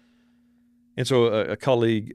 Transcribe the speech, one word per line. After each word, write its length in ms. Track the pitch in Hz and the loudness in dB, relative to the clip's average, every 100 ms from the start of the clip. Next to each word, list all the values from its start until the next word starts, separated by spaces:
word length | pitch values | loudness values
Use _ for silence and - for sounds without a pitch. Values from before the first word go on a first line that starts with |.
| _ _ _ _ _ _ _ _ _ - | _ _ _ _ _ _ _ _ _ -8
And 100 | 120 | 0
so 200 | 127 117 | 2 2
a, 240 | 107 92 | 2 -2
a 40 | 107 | -4
colleague, 580 | - 123 117 110 110 | 0 2 2 0 -4